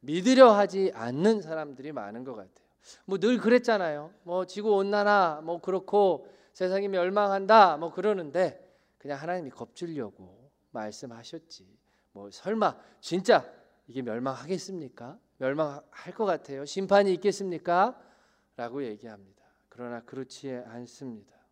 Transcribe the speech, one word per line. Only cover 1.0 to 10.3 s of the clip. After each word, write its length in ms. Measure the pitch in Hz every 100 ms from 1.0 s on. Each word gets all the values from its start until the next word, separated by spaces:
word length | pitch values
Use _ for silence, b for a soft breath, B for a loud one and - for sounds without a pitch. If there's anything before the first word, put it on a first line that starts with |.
| 113 131 196 220
사람들이 500 | 160 160 151 127 139
많은 320 | 143 101 113
것 120 | 131 113
같아요. 320 | 95 _ _ _ B B -
뭐 120 | 190
늘 200 | 202 247
그랬잖아요. 760 | 208 247 240 214 175 147 156 _
뭐 220 | 175 180 185
지구 300 | 202 214 202
온난화 680 | 196 208 208 208 180 151
뭐 160 | 160 170
그렇고 680 | - 185 190 202 196 151 B B B
세상이 340 | - 185 196 202
멸망한다 920 | 190 180 202 202 196 196 220 190 151
뭐 140 | 165
그러는데 720 | 170 196 196 156 160 175 - b b b b
그냥 220 | 135 139
하나님이 320 | 160 180 147
겁주려고 1000 | - 117 - 170 156 110 - 92